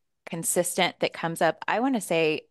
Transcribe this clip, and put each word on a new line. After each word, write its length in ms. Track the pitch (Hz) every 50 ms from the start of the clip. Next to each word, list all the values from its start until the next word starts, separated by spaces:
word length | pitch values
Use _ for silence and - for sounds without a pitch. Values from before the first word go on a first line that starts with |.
| _ _ _ _ _
consistent 760 | - 185 170 160 - - 185 175 - - - 180 170 - -
that 140 | 175 - -
comes 280 | - - 165 165 -
up, 220 | 175 160 160 - -
I 120 | - 170 214
wanna 220 | 247 277 262 220
say 460 | - - 175 165 165 156 156 - - _